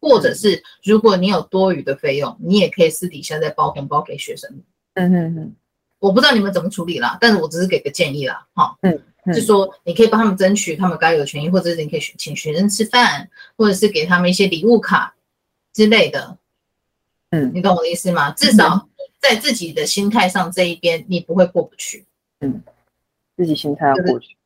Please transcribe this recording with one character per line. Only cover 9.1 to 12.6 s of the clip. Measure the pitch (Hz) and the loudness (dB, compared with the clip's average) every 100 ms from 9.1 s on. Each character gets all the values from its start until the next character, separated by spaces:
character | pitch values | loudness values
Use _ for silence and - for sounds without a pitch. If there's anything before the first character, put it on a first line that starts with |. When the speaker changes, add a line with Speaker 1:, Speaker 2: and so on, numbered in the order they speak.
| _ - | _ -4
Speaker 2:
嗯。 | |
Speaker 1:
是 | 165 | -2
说 | 220 202 190 - | 2 2 2 -6
你 | - | -10
可 | 170 | 2
以 | 226 | 4
帮 | 214 | 4
他 | 220 | 2
们 | 190 | 2
争 | 185 | 2
取 | 202 - 151 | 2 -2 -2
他 | 185 | -2
们 | 165 | 0
该 | 165 | 2
有 | 165 | 2
的 | 139 | 0
权 | 143 | -6
益， | 156 | -2
或 | 185 | 0
者 | 170 | 0
是 | 165 | -4
你 | 151 | -4
可 | 156 | -6
以 | - - | -8 -12
请 | - 143 | -12 -8
学 | 156 | -6
生 | 151 | -2